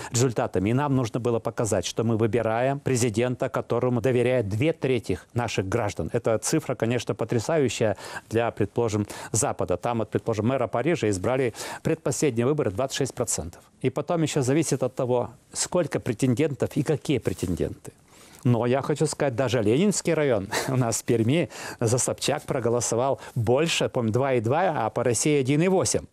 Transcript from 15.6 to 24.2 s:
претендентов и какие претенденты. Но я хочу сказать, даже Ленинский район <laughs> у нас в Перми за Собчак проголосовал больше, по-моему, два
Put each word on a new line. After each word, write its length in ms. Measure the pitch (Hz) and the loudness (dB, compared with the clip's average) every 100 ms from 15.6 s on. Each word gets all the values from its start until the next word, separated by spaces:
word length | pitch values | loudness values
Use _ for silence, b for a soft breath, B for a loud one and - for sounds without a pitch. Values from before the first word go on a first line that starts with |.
| - 180 160 135 | -2 0 0 -2
претендентов 760 | - 117 127 117 156 139 - - | -2 0 2 2 0 0 -2 0
и 60 | |
какие 360 | 151 147 - 131 | 0 0 0 -2
претенденты. 760 | - 92 90 82 73 - - - B B B B | -2 -4 -2 -2 -4 -6 -16 -20 B B B B
Но 220 | 123 117 120 | 2 2 2
я 160 | 131 | 0
хочу 240 | 127 151 151 | 0 0 -2
сказать, 300 | - 143 120 | 0 -2 0
даже 260 | 131 120 | 0 2
Ленинский 520 | 104 123 208 - - | 4 4 2 0 0
район 340 | 156 147 113 98 - | 2 2 2 0 -4
<laughs> 100 | - | -2
у 80 | 131 | 0
нас 200 | 120 113 | 0 0
в 80 | |
Перми 440 | - 117 110 160 156 B B B | 0 2 4 2 0 B B B
за 200 | 117 123 | 0 2
Собчак 440 | - - - 147 | 0 -2 -2 -2
проголосовал 800 | - 139 117 120 117 113 135 135 B - | -2 -2 0 0 0 0 0 -2 B -2
больше, 520 | 110 127 165 - 123 | 2 4 2 0 0
по-моему, 240 | 131 113 | 0 0
два 220 | 117 | 2